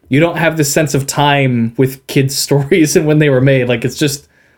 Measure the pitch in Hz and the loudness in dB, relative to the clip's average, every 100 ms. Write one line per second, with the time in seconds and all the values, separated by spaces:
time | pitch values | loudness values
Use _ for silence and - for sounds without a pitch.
0 | - 135 170 165 165 160 143 170 151 139 | -4 0 0 0 -2 0 -2 0 -2 -2
1 | 135 - 143 143 135 120 113 - 131 135 | -4 -2 0 2 0 0 -2 0 -2 -4
2 | - 143 135 - - 143 139 196 151 185 | -4 -2 -2 -4 -2 -2 0 0 2 2
3 | 156 151 151 127 135 135 120 120 131 - | 2 2 2 4 2 2 0 -2 -4 -4
4 | 147 139 - _ _ | -4 -4 -12 _ _